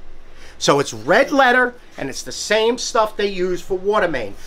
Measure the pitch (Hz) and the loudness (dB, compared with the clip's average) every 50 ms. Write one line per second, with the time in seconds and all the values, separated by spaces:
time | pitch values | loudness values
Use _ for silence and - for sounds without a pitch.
0 | - - - - - - - - - - - - - - 147 143 139 - - 110 | -10 -10 -10 -10 -12 -14 -14 -14 -14 -14 -10 -2 2 2 4 4 2 0 -4 -4
1 | 104 131 180 233 277 277 294 269 269 247 240 254 254 247 247 - - - - - | 0 4 4 4 4 4 4 4 4 6 6 4 4 2 0 -6 -16 -18 -12 -8
2 | - 135 120 - - - - - - - 208 220 220 226 240 247 - - - 240 | -8 -8 -8 -8 -10 -10 -10 -8 -2 0 2 2 4 2 0 0 -2 -2 0 0
3 | 214 214 - - 208 202 196 185 180 185 180 170 - - 196 185 190 202 208 220 | 0 0 0 -2 -2 -2 -2 -2 -2 -2 -2 -4 -4 -4 -6 -2 0 0 2 2
4 | - 170 - 127 110 98 95 - - | 2 0 0 -2 -4 -6 -8 -10 -12